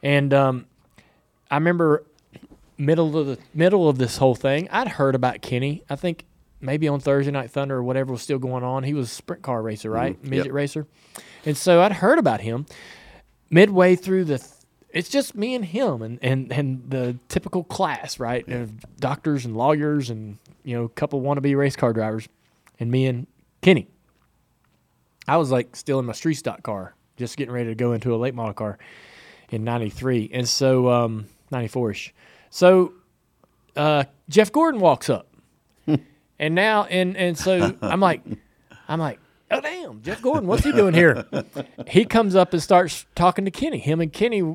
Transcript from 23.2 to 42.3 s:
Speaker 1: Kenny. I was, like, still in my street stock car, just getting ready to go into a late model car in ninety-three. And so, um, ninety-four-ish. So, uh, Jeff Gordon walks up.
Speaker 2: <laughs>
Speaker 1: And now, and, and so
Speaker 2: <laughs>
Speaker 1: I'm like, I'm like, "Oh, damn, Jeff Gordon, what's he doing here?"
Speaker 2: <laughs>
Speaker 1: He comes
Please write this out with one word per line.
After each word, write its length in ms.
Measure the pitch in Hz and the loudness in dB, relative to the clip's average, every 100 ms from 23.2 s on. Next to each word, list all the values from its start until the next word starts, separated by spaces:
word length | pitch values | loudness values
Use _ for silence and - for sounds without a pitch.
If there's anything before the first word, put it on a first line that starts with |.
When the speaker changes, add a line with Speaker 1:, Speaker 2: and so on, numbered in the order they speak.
| 131 _ _ _ | -8 _ _ _
Speaker 1:
Kenny. 240 | - 170 92 _ _ _ _ _ _ _ _ _ _ _ _ _ - | 4 4 2 _ _ _ _ _ _ _ _ _ _ _ _ _ -2
I 80 | 156 | 0
was, 140 | 147 | 2
like, 260 | 127 123 - | 0 -2 -8
still 220 | - 135 | -4 -4
in 80 | 123 | -4
my 60 | |
street 220 | 110 165 | -6 -4
stock 280 | 151 - 104 | -4 -6 -10
car, 320 | - 101 92 _ _ _ | -10 -10 -10 _ _ _
just 200 | 123 - | -10 -8
getting 160 | 127 | -8
ready 140 | 123 117 | -4 -6
to 60 | |
go 180 | 110 123 | -2 -2
into 220 | 117 123 | 0 -2
a 20 | 117 | -2
late 180 | 123 | -2
model 200 | 123 110 | -4 -8
car 240 | 98 107 98 - - - - - - _ | -6 -8 -8 -16 -20 -20 -20 -20 -20 _
in 140 | 113 | -6
ninety-three. 680 | 110 120 110 - 131 123 107 | -4 -4 -4 -6 -2 -2 -2
And 160 | 123 120 | -4 -4
so, 400 | - 135 131 123 | 0 2 4 4
um, 360 | 120 117 110 104 _ _ | 2 0 -4 -12 _ _
ninety-four-ish. 640 | 131 113 127 117 104 - _ _ _ _ | -6 -6 -4 -4 -4 -12 _ _ _ _
So, 420 | - 180 185 180 - _ _ _ _ _ _ _ - | 4 6 6 4 -2 _ _ _ _ _ _ _ -2
uh, 280 | 147 151 135 _ - | 0 2 -2 _ 0
Jeff 220 | 156 208 | 2 4
Gordon 280 | 285 320 262 | 4 2 4
walks 300 | 180 135 - | 4 4 0
up. 180 | 117 - _ _ _ _ _ - | -4 -4 _ _ _ _ _ -2
Speaker 2:
<laughs> 120 | 151 - _ _ _ | -2 -2 _ _ _
Speaker 1:
And 160 | 151 | -2
now, 300 | 165 214 214 | 2 2 2
and, 320 | 202 180 185 196 | 0 0 0 0
and 220 | 180 170 | -2 -2
so 360 | - 185 170 - | 0 2 2 -2
Speaker 2:
<laughs> 20 | |
Speaker 1:
I'm 180 | 107 180 | -4 2
like, 220 | 190 156 - 104 _ _ _ - - | 2 0 -6 -14 _ _ _ -20 -8
I'm 120 | 156 | -4
like, 180 | 156 110 _ _ _ | -4 -8 _ _ _
"Oh, 80 | 254 | -4
damn, 400 | 294 359 285 107 | -4 -8 -12 -14
Jeff 180 | 117 214 | -10 -4
Gordon, 260 | 247 302 190 | 0 0 0
what's 180 | 220 | 0
he 60 | 285 | 2
doing 200 | 262 202 | 4 4
here?" 320 | 165 170 123 - - - - | 6 6 4 -2 -8 -8 -12
Speaker 2:
<laughs> 320 | 131 - 120 | -14 -14 0
Speaker 1:
He 160 | 185 | 2
comes 300 | 233 226 214 | 4 2 4